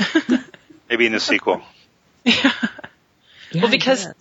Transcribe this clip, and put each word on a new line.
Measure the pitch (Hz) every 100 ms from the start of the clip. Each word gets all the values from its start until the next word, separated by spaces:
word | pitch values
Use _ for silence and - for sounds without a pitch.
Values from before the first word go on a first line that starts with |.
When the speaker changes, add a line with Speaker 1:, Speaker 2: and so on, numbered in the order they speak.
| 202 320 -
Speaker 1:
<laughs> | 254 - - _ - -
Speaker 2:
Maybe | 117 117
in |
the | 107
sequel. | - - - 87 - - _ _ _ _
Speaker 1:
<laughs> |
Yeah. | 240 220 269 - - - - _ _ _ _ - -
Speaker 3:
Yeah, | 160
Speaker 1:
Well, | 196
Speaker 3:
I |
Speaker 1:
because | 262 254 262
Speaker 3:
guess. | 175 -